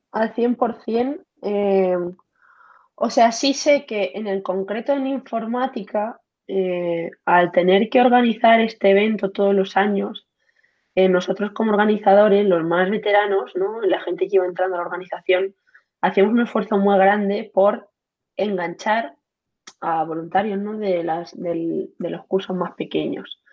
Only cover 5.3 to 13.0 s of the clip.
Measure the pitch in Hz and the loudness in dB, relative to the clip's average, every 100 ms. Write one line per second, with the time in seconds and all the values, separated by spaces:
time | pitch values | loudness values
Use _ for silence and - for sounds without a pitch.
5.3 | 226 220 247 262 262 190 214 214 254 _ | -8 -4 -4 -4 -6 -6 -6 -6 -8 _
6.3 | _ - 196 185 180 175 170 165 - - | _ -6 -2 -2 -2 -2 -4 -6 -8 0
7.3 | 175 175 180 180 196 220 254 247 247 240 | 2 4 2 4 4 4 4 4 4 4
8.3 | 220 226 226 226 - 196 196 214 214 196 | 2 4 4 2 0 2 4 2 0 -4
9.3 | 196 202 196 190 - 208 202 202 226 _ | 0 2 2 0 0 0 -2 -4 -10 _
10.3 | _ _ _ _ _ _ - 190 180 180 | _ _ _ _ _ _ 2 4 2 0
11.3 | 185 202 - 220 202 214 208 208 202 208 | -4 -4 -2 0 2 2 2 4 6 6
12.3 | 202 208 170 165 170 185 214 | 4 4 2 0 0 0 -2